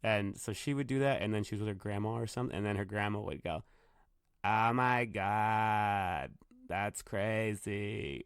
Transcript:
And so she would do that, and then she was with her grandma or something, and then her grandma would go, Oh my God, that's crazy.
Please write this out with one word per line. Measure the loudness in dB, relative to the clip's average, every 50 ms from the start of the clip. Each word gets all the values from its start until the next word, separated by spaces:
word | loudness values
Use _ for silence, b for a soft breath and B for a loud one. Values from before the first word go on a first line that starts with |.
| 2
And | 2 2 2 2 0 -4
so | -6 -6 -6 -6
she | -4 -2 -2 0
would | 0 0
do | 0 2 2
that, | 4 4 2 2
and | 0 0 0
then | 0 0
she | -2 -4
was | -4
with | -2 -4
her | -4
grandma | -4 -4 -4 -2 -2 -2 -2
or | -2 -2 -4
something, | -4 -4 -4 -4 -2 -2
and | -2 -2
then | 0 0
her | 0 -2
grandma | -2 -2 -2 0 0 -2 -2
would | -4 -4 -6 -6 -4
go, | -4 -4 -4 -6 b b b b b b b b b b _ _ _ _ _ _
Oh | 2 4 4 4 4 4
my | 4 4 4 4 2 2
God, | 0 -2 -2 0 2 2 2 4 4 4 2 2 2 2 2 4 2 2 2 2 0 0 -2 -4 -6 -10 -14 -20 _ -20 -20 -10 -4
that's | -2 -2 0 -2 -4 -6
crazy. | -10 -4 -2 0 0 2 2 2 2 0 0 -2 -4 -4 -4 -2 -2 -4 -4 -4 -6 -6 -6 -8 -8